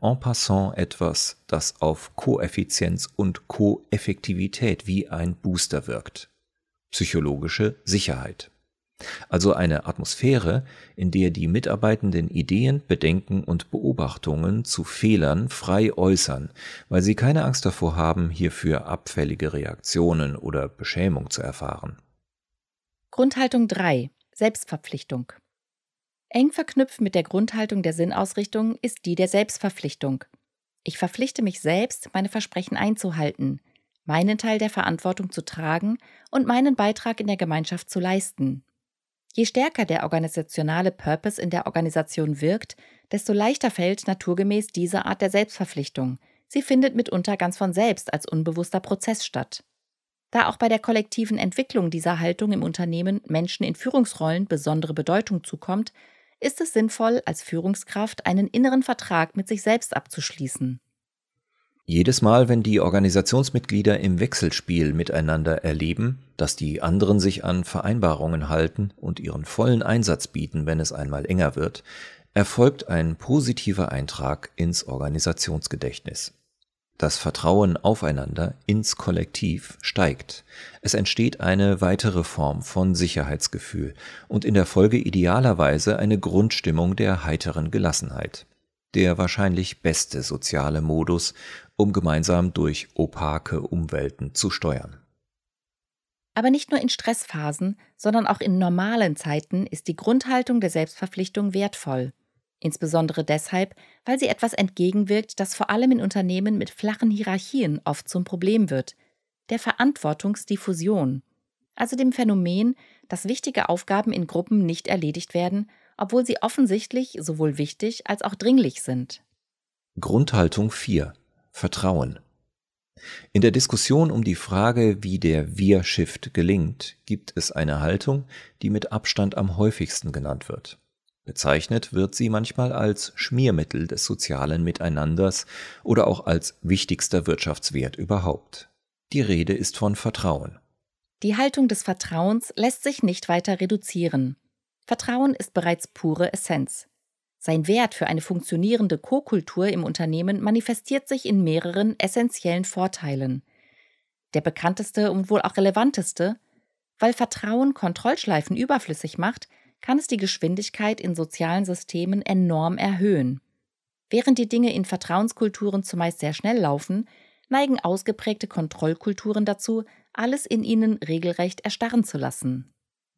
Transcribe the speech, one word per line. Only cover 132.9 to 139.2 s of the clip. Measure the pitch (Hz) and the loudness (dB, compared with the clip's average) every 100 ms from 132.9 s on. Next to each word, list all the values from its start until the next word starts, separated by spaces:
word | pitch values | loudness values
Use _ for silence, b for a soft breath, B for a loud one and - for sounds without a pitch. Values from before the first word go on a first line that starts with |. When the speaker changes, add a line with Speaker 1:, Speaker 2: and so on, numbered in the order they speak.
| 101 - | 0 -6
Speaker 1:
Schmiermittel | - - 123 131 85 78 - 80 | -8 -2 2 4 4 0 -4 -4
des | - | -4
sozialen | - 101 - 67 71 80 | -4 -4 -4 -2 0 0
Miteinanders | 85 - 82 76 76 82 95 - - B B B | 0 -2 -2 0 0 2 2 0 -8 B B B
oder | - 117 - | 2 4 4
auch | 95 - | 2 0
als | 82 - - | 0 -2 -8
wichtigster | - 95 - 90 - 90 80 | 0 0 2 -4 0 0 0
Wirtschaftswert | 78 80 76 - 71 65 - | -2 -2 -4 -4 -4 -4 -6
überhaupt. | 85 104 90 - - - - _ _ _ _ | -2 0 0 -4 -8 -20 -20 _ _ _ _
Die | 139 | 0